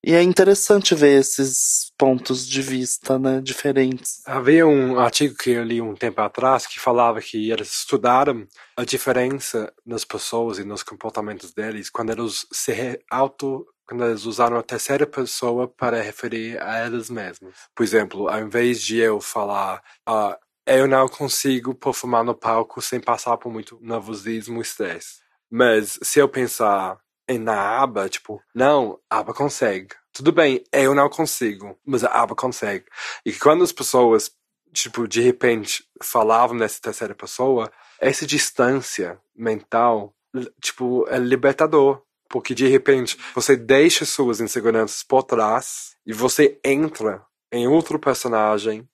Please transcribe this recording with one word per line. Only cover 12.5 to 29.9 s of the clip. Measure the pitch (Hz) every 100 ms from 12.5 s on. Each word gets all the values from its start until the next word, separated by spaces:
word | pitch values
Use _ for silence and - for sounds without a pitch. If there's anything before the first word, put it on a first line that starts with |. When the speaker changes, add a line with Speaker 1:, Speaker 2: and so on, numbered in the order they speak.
Speaker 2:
se | - -
re-, | 110 123 117 _
auto, | 123 139 _ 139 135 - _ _
quando | 120
eles | 120 110 110
usaram | 107 120 120
a |
terceira | 113 117 - 139 147
pessoa | 139 123 - 123 120 123
para | _ 123 117
referir | 104 107 120 113 113 117
a | 101 113 117
eles | 117 113
mesmos. | 117 98 - 92 _ _
Por | -
exemplo, | 113 113 101 98 98
ao | 107
invés | 107 120 120 117
de | 104 113
eu | 113 104
falar, | - 117 101 101 95 92 _ _ -
"Ah, | 110 104 - _ _ -
eu | 131 135
não | 131 131
consigo | - 139 - 139 127 123
performar | 123 139 123 127 120
no | 117
palco | 117 113 113 113 -
sem | - 123
passar | - 117 - 117
por | 123
muito | 113 104 117
nervosismo | 113 117 104 110 101 113 110 117
e |
estresse." | 110 - 98 85 - - _ _ _
Mas | 117 123 110 104 -
se | - -
eu | 139
pensar | 135 120 - 110 98 92 92 _ _ -
em | 123
na | 113 107 101 117
aba, | 135 104 98
tipo, | - - 104 _
"Não, | 117 135 147 113 - _
a | -
aba | 113
consegue. | 117 143 - 117 95 92